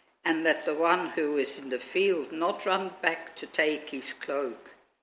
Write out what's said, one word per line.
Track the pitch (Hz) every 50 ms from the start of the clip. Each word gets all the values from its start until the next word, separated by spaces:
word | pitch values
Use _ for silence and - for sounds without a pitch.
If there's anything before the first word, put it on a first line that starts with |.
| _ _ _ _ _
And | 175 160 160 160
let | 165 156 - -
the | 170 151
one | 151 165 170 175 180 180 -
who | - - 156 147 147
is | 143 135 131 - -
in | 139 135
the | 127 123
field | - - - 180 196 196 185 165 135 - 160
not | 156 165 180 208 - -
run | 208 185 190 196 185 - - -
back | 160 165 - - - -
to | - -
take | - - - 160 151 151 147 - -
his | - 135 127 - -
cloak. | - - - 143 139 143 123 110 - - - - _ _ _ _ _